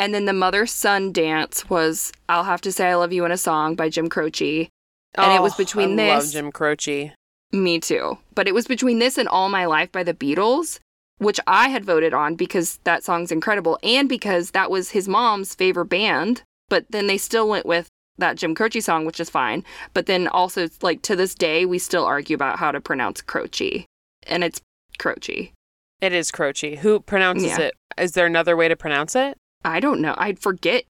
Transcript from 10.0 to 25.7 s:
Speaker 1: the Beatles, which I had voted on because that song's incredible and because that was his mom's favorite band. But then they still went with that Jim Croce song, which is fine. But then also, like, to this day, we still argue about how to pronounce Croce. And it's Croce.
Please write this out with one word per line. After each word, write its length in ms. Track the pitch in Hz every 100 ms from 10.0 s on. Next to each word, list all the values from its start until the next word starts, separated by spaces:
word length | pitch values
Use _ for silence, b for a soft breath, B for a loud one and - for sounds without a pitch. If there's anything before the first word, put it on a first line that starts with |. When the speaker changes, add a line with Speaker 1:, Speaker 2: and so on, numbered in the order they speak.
Speaker 1:
the 120 | 175
Beatles, 680 | 165 143 151 214 285 320 - _ _ _ -
which 200 | 208 196 -
I 220 | 190 262
had 160 | 262
voted 280 | 196 160 160
on 220 | 131 151
because 460 | 170 180 190 165 -
that 220 | 180 170
song's 260 | - 170 175
incredible 480 | 160 220 208 165 -
and 240 | 196 262 277
because 420 | 247 208 175 175
that 180 | 190 185
was 220 | 190 185
his 160 | 202 196
mom's 480 | 202 240 202 196
favorite 320 | - 185 180 165
band. 560 | 175 214 139 190 247 - _ -
But 180 | 185 -
then 160 | 208 202
they 120 | 190
still 300 | - 226 214
went 180 | 202 -
with 200 | 170 170 _ _ -
that 180 | 170 -
Jim 160 | 170
Croce 260 | 160 220 226
song, 240 | 208 165
which 160 | 160 -
is 80 | 170
fine. 320 | 151 120 139 - B B
But 120 | 190 175
then 200 | 185 180
also, 420 | 185 180 196 165 -
like, 220 | 185 160
to 120 | -
this 200 | 190 185
day, 320 | - 165 160 185
we 120 | 180
still 260 | - 175 110
argue 280 | 143 143
about 240 | 147 135 -
how 140 | 151
to 80 | 143
pronounce 400 | - 139 117 -
Croce. 640 | - - - - - - - _ _ _ -
And 160 | 170
it's 180 | 170 - - _ _ -
Croce. 540 | 156 - - - 180 _ _